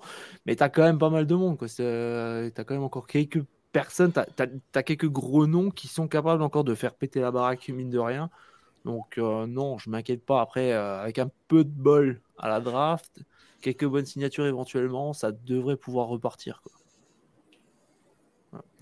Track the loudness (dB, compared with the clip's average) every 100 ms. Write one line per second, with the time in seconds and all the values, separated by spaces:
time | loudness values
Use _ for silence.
0 | -4 -18 -18 -10 -4 2 2 6 6 6
1 | 4 4 2 2 2 0 -4 -4 -2 -2
2 | -2 -4 -4 -4 -6 -8 -6 -4 -4 -6
3 | -2 0 0 0 -4 _ _ -2 0 2
4 | 2 4 -2 -2 -4 -6 -4 -2 0 0
5 | 0 -2 2 4 6 4 0 -2 -8 -6
6 | -2 0 2 2 2 0 0 0 -2 -4
7 | -6 -2 0 0 0 -2 -6 -8 -4 -2
8 | -2 -2 -6 -10 -20 _ _ _ -8 -8
9 | -8 -4 -2 0 -4 -4 -6 -6 -6 -6
10 | -4 -4 0 0 2 0 0 0 -2 -6
11 | -6 -4 -4 -6 4 4 4 2 6 6
12 | 6 0 _ -8 -2 -2 -2 0 0 -2
13 | -6 -20 -20 _ _ _ -6 -2 0 0
14 | -2 -4 -6 -2 -2 -2 -4 -2 -2 -2
15 | -6 -4 -4 -4 -4 -2 0 -4 -4 -2
16 | -2 -2 -6 -8 -14 -16 -18 _ _ _
17 | _ _ _ _ _ _ _ _ _ _
18 | _ _ _ _ _ -20 -20 _